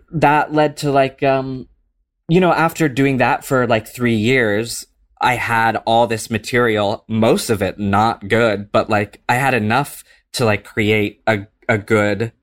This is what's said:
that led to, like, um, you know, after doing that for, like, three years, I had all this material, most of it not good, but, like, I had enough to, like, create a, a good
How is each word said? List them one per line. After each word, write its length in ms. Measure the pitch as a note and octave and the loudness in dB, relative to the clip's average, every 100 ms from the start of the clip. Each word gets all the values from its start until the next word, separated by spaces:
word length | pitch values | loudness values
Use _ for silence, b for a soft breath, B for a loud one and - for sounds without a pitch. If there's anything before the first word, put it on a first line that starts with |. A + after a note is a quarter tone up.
| _ | _
that 400 | E3 C#3+ D3+ - | 0 2 2 0
led 220 | D3+ D3+ C#3+ | 0 0 -2
to, 120 | D3 | -2
like, 300 | C#3 C3+ C3 | 0 0 0
um, 460 | C#3 C3+ C3+ C3 - _ _ _ _ _ - | -2 -2 -4 -10 -14 _ _ _ _ _ 0
you 120 | E3 | 2
know, 120 | F#3 | 2
after 360 | C#3 D#3+ - D#3+ | 2 0 0 -2
doing 280 | B2 C#3 B2+ | 0 0 2
that 260 | B2 C#3+ | 0 0
for, 220 | - C3+ A#2+ | -2 -2 0
like, 200 | A2+ - | 0 -2
three 260 | - A#2+ | -4 -2
years, 720 | A2+ A2 C3 A2+ G#2 A#2 - - _ _ - | 0 0 0 0 -2 -4 -8 -14 _ _ -4
I 140 | A2+ | -2
had 420 | A#2+ G2+ A2+ A2+ G#2+ - | -2 -2 0 2 0 0
all 200 | A2+ A#2 | 2 2
this 240 | A2+ - | -2 -4
material, 760 | A2 - B2 A#2+ G#2 G2+ A2+ - | -6 -2 0 2 0 -2 -4 -4
most 420 | A2 A2 F#3 - | 0 2 2 0
of 100 | G#2 | -2
it 180 | F#2+ - | -2 -4
not 480 | G2+ G2+ A2 G#2 G2 | 0 2 2 -2 -2
good, 420 | A2 A#2 G2+ G2+ | 0 0 0 -2
but, 180 | A2+ G#2 | -2 0
like, 340 | G#2+ G#2+ - - | -2 -2 -8 -4
I 60 | |
had 200 | B2 C3+ | -2 0
enough 500 | B2+ G#2+ A#2+ D3 - - b b | 0 2 0 -2 -8 -20 b b
to, 100 | - | -2
like, 200 | A#2 G#2 | 0 0
create 560 | - - G#2 G#2+ G#2 - - | -4 -2 0 2 0 -4 -2
a, 200 | A2 G2+ _ - | -2 -4 _ -4
a 100 | A2 | -4
good 540 | G2+ A2 G#2 G2+ A2+ - | 0 0 2 0 -6 -8